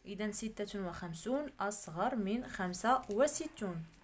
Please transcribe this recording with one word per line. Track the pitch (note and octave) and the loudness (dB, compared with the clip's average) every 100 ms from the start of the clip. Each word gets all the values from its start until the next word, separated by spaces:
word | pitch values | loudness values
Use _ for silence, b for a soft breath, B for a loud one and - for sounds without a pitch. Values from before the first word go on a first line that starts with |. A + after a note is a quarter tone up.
| - | -12
إذن | G3 G#3+ | -4 -2
ستة | G#3 A3 A3 G3+ G3+ | -2 -4 -4 -4 -2
وخمسون | F#3 E3 F3 E3 A3 C4+ D4 - | -4 -4 -6 -4 0 0 -2 -2
أصغر | G3 G#3 - E3 A3 B3 | -2 -2 -4 0 2 2
من | F#3+ A#3 B3 | 2 0 -2
خمسة | - F#3 F3+ A3 B3+ - | -2 -2 0 4 4 4
وستون. | G#3 D4 - D#4 - G3+ E3+ E3 - | 4 4 4 -2 -4 -4 -4 -8 -16